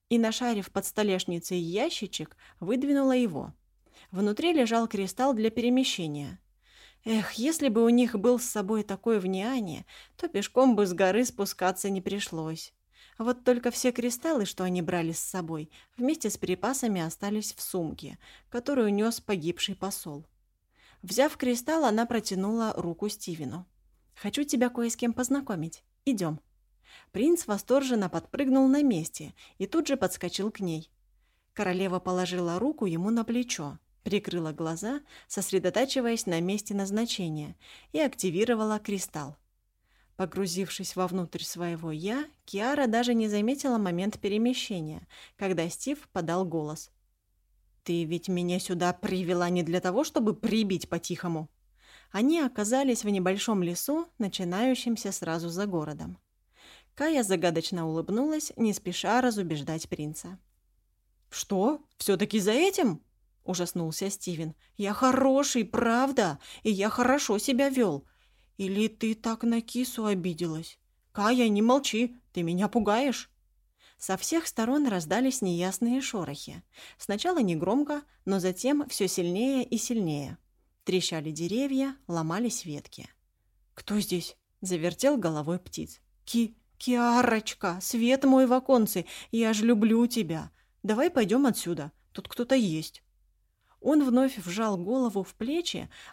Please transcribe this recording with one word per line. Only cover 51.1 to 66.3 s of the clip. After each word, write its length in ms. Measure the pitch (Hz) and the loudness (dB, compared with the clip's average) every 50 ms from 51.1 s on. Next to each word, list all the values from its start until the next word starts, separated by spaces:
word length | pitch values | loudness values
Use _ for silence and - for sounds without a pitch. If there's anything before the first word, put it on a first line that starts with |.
| 180 - - 175 165 156 160 - _ _ _ _ _ _ _ - - - - _ | -6 -4 -4 -4 -4 -4 -6 -8 _ _ _ _ _ _ _ -20 -20 -20 -18 _
Они 300 | - 196 226 277 330 339 | -2 0 2 2 4 2
оказались 640 | 294 240 - - 208 208 247 262 285 262 233 220 - | 2 0 0 -2 0 2 2 2 4 2 0 0 0
в 40 | 208 | 0
небольшом 540 | 202 190 180 180 190 202 - - 214 196 | 0 2 2 0 0 0 0 0 0 2
лесу, 460 | 180 170 175 - - - 294 320 339 - _ - | 0 0 -2 -4 -2 -2 -2 -2 -2 -4 _ -4
начинающемся 920 | 226 190 - - 185 175 180 196 233 262 254 247 - 247 233 214 - 196 | -4 -4 -2 -4 -4 -2 0 0 2 2 2 0 0 -2 -4 -2 -4 -6
сразу 380 | 190 - 185 170 160 165 165 170 | -6 -4 -4 -4 -4 -4 -4 -4
за 160 | 165 180 208 | -4 -4 -4
городом. 520 | 208 185 165 151 147 151 151 156 170 180 - _ _ _ _ _ _ _ _ - - - - _ _ _ | -2 -2 -2 -4 -4 -6 -8 -10 -12 -12 -16 _ _ _ _ _ _ _ _ -20 -20 -20 -20 _ _ _
Кая 280 | - 285 320 320 277 | -2 0 2 2 2
загадочно 640 | 233 196 190 170 170 175 165 165 160 - 190 175 165 | 2 2 2 2 2 2 2 0 -2 -2 -4 -2 -2
улыбнулась, 680 | 160 160 165 165 - 190 226 269 302 311 302 - - - | -2 -2 -2 -2 0 0 0 0 0 0 -2 -4 -6 -2
не 160 | - 226 214 | 0 0 0
спеша 480 | 202 - - 180 175 - - 185 220 247 | 0 -2 -4 -6 -6 -2 0 2 2 4
разубеждать 680 | 254 247 220 208 185 165 160 147 139 156 160 160 - - | 2 2 0 -2 -2 -2 -4 -4 -4 -4 -6 -6 -6 -8
принца. 500 | 180 - 151 151 156 - - 175 190 185 _ _ _ _ _ _ _ _ _ _ _ _ _ _ _ _ _ _ | -8 -6 -6 -8 -8 -10 -14 -14 -16 -18 _ _ _ _ _ _ _ _ _ _ _ _ _ _ _ _ _ _
«Что? 500 | - - - - 202 185 196 254 311 294 - _ _ | -12 -12 -6 -2 0 2 2 2 0 -2 -6 _ _
Все-таки 440 | - - - 196 170 202 208 - 220 | -6 0 0 0 2 0 0 0 2
за 100 | 180 202 | 2 2
этим?» — 520 | 220 269 349 392 381 - 339 220 156 147 - _ _ _ _ _ _ _ _ | 4 4 4 2 2 2 2 2 0 -2 -6 _ _ _ _ _ _ _ _
ужаснулся 640 | - 185 175 175 175 - 175 165 160 156 - 190 196 | -6 -4 -4 -4 -4 -2 -4 -4 -4 -4 -4 -6 -6
Стивен. 440 | 196 - - 180 175 151 165 160 - _ _ _ _ | -6 -6 -8 -6 -6 -6 -6 -8 -10 _ _ _ _
«Я 180 | - 202 196 208 | -6 -4 -4 0
хороший, 680 | - 262 262 254 254 262 269 262 269 277 277 - 247 214 | 2 4 4 6 6 4 4 4 4 2 2 0 0 0
правда, 760 | - - 233 240 226 226 240 269 269 269 247 208 170 | 0 0 0 2 2 4 2 2 2 2 2 2 2